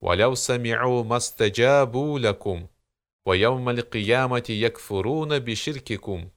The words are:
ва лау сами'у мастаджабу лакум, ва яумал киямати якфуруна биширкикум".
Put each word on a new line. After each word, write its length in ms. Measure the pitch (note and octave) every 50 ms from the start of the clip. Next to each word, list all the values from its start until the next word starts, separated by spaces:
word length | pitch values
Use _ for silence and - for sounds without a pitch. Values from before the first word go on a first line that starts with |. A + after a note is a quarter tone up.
ва 140 | - E2+ F2
лау 200 | F#2 G#2+ B2+ C3
сами'у 720 | B2 - - B2+ B2 A#2+ A#2 A2+ A2+ B2 B2+ B2 B2 A2+
мастаджабу 1120 | G#2+ A#2 A#2+ A#2+ - - - A2+ G#2 G2+ A#2 A#2 C3 C#3 C#3+ C3+ A#2+ A#2 B2+ C#3+ D3+ D3 C#3
лакум, 500 | A#2+ G#2+ G2 - - G#2 F#2 F2 F2 - _ _ _ _ _ _ _ _ _ _ -
ва 100 | G2 F#2
яумал 480 | F#2 G2+ A#2 C3 B2+ B2 B2 A#2+ A#2+
киямати 680 | A#2+ - - A2+ G#2 G2+ A#2+ B2+ C3 B2 B2 B2 A#2+ -
якфуруна 880 | A2+ G#2 A2+ A2+ A#2 - - - G#2 G2 F#2+ A2+ C#3+ D#3 D#3 D3+ D3+ C#3
биширкикум". 920 | B2 A#2+ A2+ - - D3+ D3+ C3+ - - A2 F#2 - - G2 F2 E2 F2+ -